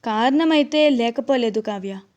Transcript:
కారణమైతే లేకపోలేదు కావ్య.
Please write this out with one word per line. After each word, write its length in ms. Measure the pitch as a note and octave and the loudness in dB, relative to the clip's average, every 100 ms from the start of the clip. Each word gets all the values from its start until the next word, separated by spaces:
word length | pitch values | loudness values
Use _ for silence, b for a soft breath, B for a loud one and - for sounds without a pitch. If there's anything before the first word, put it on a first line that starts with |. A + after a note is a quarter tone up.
| - | -4
కారణమైతే 800 | G#3+ B3 C#4+ E4 D#4 D4 D4+ D4+ | 0 2 2 2 2 2 2 2
లేకపోలేదు 720 | B3+ A#3 A#3 A#3 C4 A#3 G#3+ | 2 0 -4 -2 0 0 -2
కావ్య. 380 | G#3+ G3+ G3 G3 _ | -6 -8 -10 -12 _